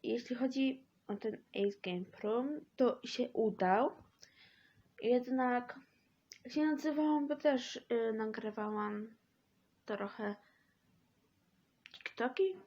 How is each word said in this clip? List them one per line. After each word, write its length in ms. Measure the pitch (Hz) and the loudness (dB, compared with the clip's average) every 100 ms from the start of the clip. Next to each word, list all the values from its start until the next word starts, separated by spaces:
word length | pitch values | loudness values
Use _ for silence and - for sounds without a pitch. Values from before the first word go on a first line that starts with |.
jeśli 340 | - 233 247 247 | -2 -2 -2 -2
chodzi 500 | 262 262 269 262 _ _ - | -2 2 0 0 _ _ -8
o 80 | 202 | -6
ten 260 | 226 - _ | -4 -6 _
escape 640 | - 202 202 185 180 185 - | 0 0 0 -6 -6 -6 -6
room, 380 | 208 233 269 302 - - | -2 0 -2 -6 -10 2
to 240 | 247 - | 2 4
się 240 | - - 247 | -6 -4 -2
udał. 580 | - 220 - 185 196 269 - - _ - _ - - _ _ _ - | 0 0 2 4 6 4 -2 -20 _ -20 _ -20 -20 _ _ _ -4
Jednak 760 | 226 247 247 262 254 247 247 269 - _ _ _ _ - 254 | 2 2 2 0 2 0 -2 -14 -18 _ _ _ _ -18 -6
się 180 | 302 311 | 0 2
nadzywałam, 640 | 285 302 294 302 302 285 | 2 0 2 2 2 2
bo 80 | 294 | 2
też, 400 | 302 262 - - | 4 2 -2 -10
y, 360 | - 233 226 | -2 0 0
nagrywałam 1040 | 220 220 220 214 214 214 208 208 208 220 - _ _ _ _ _ _ | 0 -2 -4 -6 -4 -4 -2 -2 -4 -10 -14 _ _ _ _ _ _
trochę 520 | - 208 202 - 208 202 _ _ _ _ _ _ _ _ _ _ _ _ _ _ - | -8 -6 -4 -4 -6 -6 _ _ _ _ _ _ _ _ _ _ _ _ _ _ -20
TikToki. 600 | - - - 240 262 381 370 | -12 -12 -2 -2 2 2 2